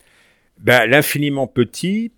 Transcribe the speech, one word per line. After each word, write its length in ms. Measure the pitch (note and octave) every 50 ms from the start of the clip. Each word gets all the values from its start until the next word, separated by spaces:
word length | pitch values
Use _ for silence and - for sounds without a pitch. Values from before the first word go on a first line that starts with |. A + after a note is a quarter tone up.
| _ _ _ _ _ _ _ _ _ _ _ _
Ben, 260 | G#2+ G#2 B2 B2 A2+
l'infiniment 600 | A2 B2+ C3+ - - - C#3+ D3 D3 C#3+ C#3 C3+
petit 640 | A2+ _ B2+ A#2+ - - - - F3+ G3+ A3 A3+ A#3 _